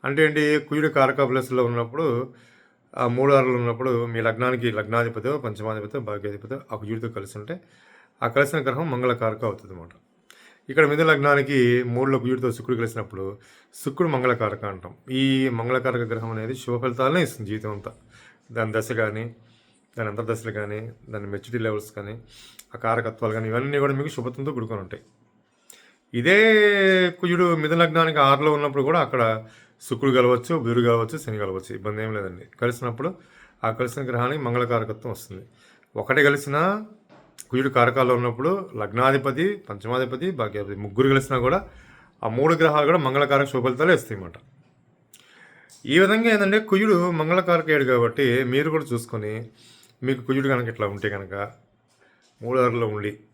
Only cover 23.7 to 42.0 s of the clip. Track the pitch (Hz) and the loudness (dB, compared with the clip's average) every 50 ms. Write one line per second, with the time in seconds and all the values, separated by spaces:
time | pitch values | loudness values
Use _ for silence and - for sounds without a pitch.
23.7 | 143 143 139 139 139 135 143 156 147 - 117 123 123 135 139 143 139 123 113 110 | 0 0 0 0 0 -2 -4 -6 -6 -8 -8 -8 -8 -8 -8 -6 -6 -6 -6 -6
24.7 | 113 101 95 87 - - - _ _ _ _ _ _ _ _ _ _ _ _ _ | -8 -10 -10 -12 -16 -18 -18 _ _ _ _ _ _ _ _ _ _ _ _ _
25.7 | - _ _ _ _ _ _ _ - 120 120 160 190 208 220 220 220 214 208 208 | -20 _ _ _ _ _ _ _ -6 -2 2 4 6 6 6 6 6 6 6 4
26.7 | 208 202 196 190 190 185 185 180 175 - - 175 175 175 180 175 170 156 151 151 | 4 4 4 4 4 4 2 2 0 -2 -2 -2 2 2 4 2 2 2 0 0
27.7 | 160 170 170 165 156 165 165 160 151 147 139 135 139 135 151 151 151 147 147 147 | 4 4 4 4 4 2 2 2 4 4 6 6 6 4 4 2 2 2 0 -2
28.7 | 135 143 131 139 165 175 147 113 - 127 117 113 110 110 113 - - - - _ | 0 0 0 2 2 2 0 0 0 2 2 2 0 -2 -6 -14 -20 -20 -20 _
29.7 | _ _ - - 127 117 139 139 127 127 123 123 123 117 120 - 165 160 120 113 | _ _ -8 -8 -4 0 2 4 4 6 6 6 4 4 2 -2 -4 -2 0 0
30.7 | 120 123 120 120 117 113 113 110 151 156 - - 107 107 101 95 95 95 95 - | 2 2 4 4 4 2 0 -2 -6 -10 -8 -8 -6 -6 -6 -6 -6 -8 -10 -10
31.7 | 113 104 95 107 104 107 110 110 110 104 98 92 87 87 - - - _ 123 120 | -14 -10 -8 -8 -6 -6 -6 -6 -6 -6 -8 -8 -12 -14 -18 -20 -8 _ -2 -2
32.7 | 120 120 127 123 117 113 135 175 190 - - _ _ - - _ _ _ - 113 | -2 -2 -6 -8 -6 -6 -6 -6 -6 -8 -18 _ _ -20 -20 _ _ _ -4 -4
33.7 | 113 117 127 120 120 143 139 123 123 120 120 123 143 151 135 120 120 123 123 120 | -2 -2 -4 -4 -4 -6 -6 -4 -2 -2 0 0 -2 -2 -2 -2 0 0 0 0
34.7 | 123 117 110 110 107 107 - 123 101 - - - 95 92 - _ _ _ _ _ | 0 -2 -2 -4 -8 -10 -10 -12 -12 -12 -12 -16 -16 -18 -18 _ _ _ _ _
35.7 | _ _ _ _ _ 110 101 - 135 147 143 143 143 139 143 143 139 147 160 185 | _ _ _ _ _ -8 -2 2 4 6 6 6 4 2 -2 -2 -2 0 0 0
36.7 | 202 214 214 - - _ _ _ - - _ _ _ - - _ - 127 131 139 | 0 -2 -6 -12 -20 _ _ _ -20 -20 _ _ _ -20 -14 _ -2 0 0 2
37.7 | 131 131 117 117 120 135 131 123 127 120 123 123 113 113 135 160 190 202 190 190 | 4 4 4 4 4 2 4 4 4 2 2 -2 -4 -2 -2 0 0 -2 -4 -10
38.7 | - 110 107 101 101 117 127 131 139 139 139 139 127 135 170 196 208 190 - - | -8 -8 -8 -4 -2 2 2 2 2 2 0 -2 -2 -2 -2 -2 -2 -4 -10 -12
39.7 | 104 98 98 113 123 127 131 117 123 127 160 185 185 135 113 104 98 104 101 98 | -14 -10 -6 -4 -2 -2 -2 -2 -4 -6 -6 -6 -4 -4 -6 -4 -4 -6 -8 -8
40.7 | 101 95 104 107 98 110 131 139 139 135 135 135 139 127 120 127 156 196 - - | -8 -10 -10 -8 0 2 4 4 4 4 2 0 -2 0 2 2 0 0 -2 -6
41.7 | - - - - - - | -20 -20 -20 -20 -20 -20